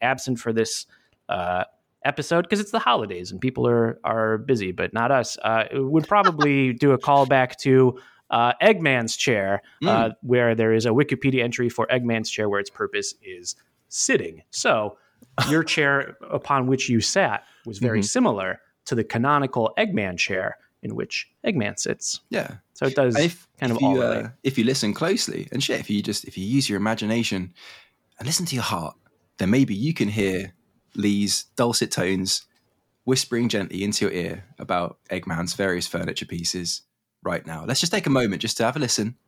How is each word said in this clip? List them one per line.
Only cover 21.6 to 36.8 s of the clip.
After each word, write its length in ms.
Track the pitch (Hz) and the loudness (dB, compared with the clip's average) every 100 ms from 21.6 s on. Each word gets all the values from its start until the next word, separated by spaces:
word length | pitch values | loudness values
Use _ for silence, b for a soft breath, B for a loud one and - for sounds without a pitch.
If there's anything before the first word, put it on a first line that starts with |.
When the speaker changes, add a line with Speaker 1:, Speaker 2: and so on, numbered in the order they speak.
| 104 98 | -2 -4
Speaker 1:
sits. 440 | - - - - - | -6 -6 -6 -10 -6
Speaker 2:
Yeah. 280 | 220 - 110 _ | -6 -6 -10 _
Speaker 1:
So 120 | - 139 | -4 -2
it 80 | |
does 220 | 135 127 120 | 2 2 2
Speaker 2:
And 80 | |
if, 240 | 170 170 _ _ | 0 -2 _ _
Speaker 1:
kind 140 | 131 | -2
of 40 | 117 | 2
Speaker 2:
if 40 | |
you, 60 | 135 | 2
Speaker 1:
all 120 | 131 | 4
Speaker 2:
uh, 120 | 120 113 | 2 -2
Speaker 1:
relate. 100 | 110 - | -6 -6
Speaker 2:
if 120 | 135 135 | -4 0
you 60 | |
listen 300 | 117 135 104 | 0 0 -2
closely, 540 | 104 165 208 - - - | -2 -2 0 -2 -6 -6
and 100 | - | -4
shit, 180 | - - | -2 -4
if 100 | - | -2
you 100 | 104 | -2
just, 240 | 101 101 | -2 -6
if 140 | - - | -8 -8
you 80 | 95 | -2
use 240 | 135 135 | 0 0
your 80 | 101 | 0
imagination 760 | 107 110 107 113 113 98 92 B B B B B _ - | 0 -2 -2 -2 -2 -4 -6 B B B B B _ -12
and 60 | 120 | -4
listen 180 | 160 175 | -4 -2
to 80 | |
your 80 | 127 | -4
heart, 300 | 110 95 80 - _ _ _ - | -4 -4 -6 -12 _ _ _ -4
then 120 | 92 | 2
maybe 240 | 123 135 | 4 2
you 180 | 98 139 | 0 -2
can 160 | 160 104 | 0 -2
hear 460 | 104 98 92 95 - _ _ _ | 0 0 -2 -6 -14 _ _ _
Lee's 520 | - 104 101 101 - - - | -4 0 0 0 -2 -6 -2
dulcet 340 | 120 113 110 | 0 0 -2
tones 560 | - 90 95 95 - - _ _ _ _ _ | -2 0 0 -2 -4 -6 _ _ _ _ _
whispering 460 | - 131 - 117 120 | -2 0 0 -2 0
gently 340 | 107 92 90 | 0 -2 -4
into 220 | 101 101 | -4 -2
your 100 | 101 | -2
ear 300 | 90 87 98 95 - | -2 -4 -8 -14 -16
about 420 | - 90 87 - - | -4 -2 -4 -8 -8
Eggman's 440 | 92 92 85 87 | -8 -6 -6 -4
various 340 | - 98 87 - | -2 -2 -2 -4
furniture 380 | 87 90 - - | -6 -6 -6 -8
pieces 560 | 87 85 90 87 - | -6 -6 -6 -6 -8